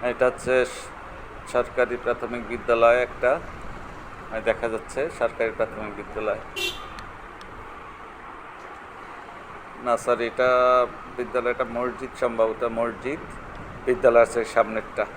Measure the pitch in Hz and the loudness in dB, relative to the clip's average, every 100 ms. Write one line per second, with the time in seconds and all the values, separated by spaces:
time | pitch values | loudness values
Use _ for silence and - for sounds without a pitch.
0 | 123 120 127 123 123 127 127 - - - | -2 4 2 4 2 4 4 -2 -12 -14
1 | - - - - - 123 120 - 123 123 | -14 -14 -14 -14 -2 0 0 2 2 2
2 | 123 117 117 120 107 117 110 117 117 123 | -2 -2 -2 -6 -6 -4 2 8 8 8
3 | 123 - 123 156 - - - - - - | 4 2 2 2 -2 -10 -10 -10 -12 -14
4 | - - - 110 107 107 117 110 - - | -14 -14 -8 -2 0 2 0 -4 -6 -4
5 | 156 - 117 - 117 104 110 110 107 104 | -4 0 -2 0 -2 0 -2 -2 -8 -10
6 | 98 107 107 104 - - - - - - | -8 -4 -2 -2 -6 -6 -6 -6 -12 -12
7 | - - - - - - - - - - | -14 -14 -16 -14 -14 -14 -14 -14 -14 -16
8 | - - - - - - - - - - | -16 -16 -16 -16 -16 -16 -16 -16 -16 -16
9 | - - - - - - - - 120 117 | -14 -14 -14 -16 -14 -14 -14 -8 0 0
10 | - 117 117 113 127 127 127 127 120 - | 4 2 2 2 4 6 8 6 4 -2
11 | - - 117 123 120 120 123 117 123 107 | -12 -6 -2 0 0 -2 -2 -2 -4 -4
12 | 131 - 127 113 113 110 120 113 117 104 | -10 -2 0 4 2 2 -2 0 -2 -2
13 | 127 160 - - - - - - - 123 | -6 -6 -8 -12 -12 -12 -12 -4 0 6
14 | 127 117 117 120 110 - 107 110 - - | 8 10 8 4 2 4 4 2 -6 -4
15 | 104 | -4